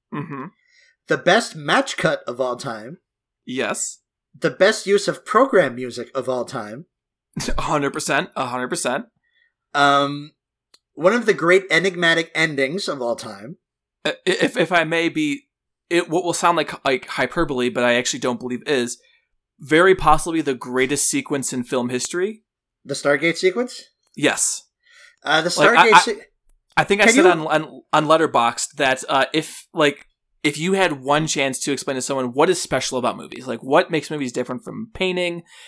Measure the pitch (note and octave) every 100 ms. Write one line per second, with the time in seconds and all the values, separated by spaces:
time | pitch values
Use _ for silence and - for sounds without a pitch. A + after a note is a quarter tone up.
0 | _ D3+ D#3+ C#3 D3+ - _ _ _ _
1 | - D3+ F3 G#3 A#3 D#3+ D3 G#3+ - -
2 | E3+ C#3 - B2 B2+ A#2+ C3 A2+ A2 F3
3 | _ _ _ _ - B2+ A2 - - -
4 | _ _ _ - D#3+ - F#3+ G#3+ F#3 G3
5 | - - - G#3+ C4+ G3+ C#3+ A#2+ B2+ A#2
6 | A#2 C3+ B2+ B2+ A#2 B2+ G#2 A#2+ - _
7 | _ _ _ - - - C#3+ D3+ C#3 D3+
8 | D#3 C#3+ F3+ - B2+ B2+ B2+ E3+ F3+ -
9 | - _ _ _ _ _ _ C#3+ C#3+ C#3+
10 | C#3+ C#3+ D3 _ _ _ _ _ _ -
11 | E3+ A#3 A3 E3+ E3 F#3+ F#3+ D#3+ F#3+ F3
12 | E3+ E3 E3 D#3 D#3+ C#3 C3 F3+ - C#3+
13 | A#2+ A2+ A#2 G2+ A2+ F3 _ _ _ _
14 | D#3 - - F#3 E3+ - E3 F3 D#3 E3
15 | E3 D#3+ D3+ C#3+ - _ _ _ _ E3+
16 | F3 E3 F3+ E3 F3 E3 D3 - C#3 C3+
17 | - - B2+ F3 D#3 B2+ B2 A#2+ A#2+ A#2+
18 | B2 - B2+ A#2+ B2 A#2+ - C3+ A#2+ -
19 | _ _ _ _ _ _ C3 D#3 F#3+ F#3
20 | D#3 D3+ F3+ E3 C#3+ B2 B2+ B2+ C3 C#3
21 | - C#3+ C3+ C#3+ B2+ C3 A#2+ C3 B2 B2+
22 | - F3 G3 A3 _ _ _ _ - C#3
23 | C#3+ D3 E3 E3 F#3 A3 B3 - - _
24 | _ - C#3+ - - - - _ _ _
25 | - _ C3+ D#3 E3+ - G3+ B3 A#3 F#3
26 | A#3 G#3 - _ _ _ _ - - G3+
27 | G#3+ B3 F4+ E3 D#3 D#3 D#3 C3 - D#3
28 | D3+ D#3+ D#3 C3 A#2 - - - C3+ C3
29 | - C#3+ C3 D#3 D3+ - - E3+ D3 C#3+
30 | _ _ _ _ D3+ D3 E3+ G3 F#3 C#3
31 | B2+ D3 D#3 D3+ C#3 B2+ - C3+ - C3+
32 | B2+ C#3 B2+ B2+ E3+ E3+ - C3+ - B2+
33 | A#2+ - D2 - B2+ A#2 C3 D3+ F#3 D#3+
34 | - D3+ C3 B2 B2 B2 - G#2 A2 -
35 | F#3 F3+ F3 E3+ - -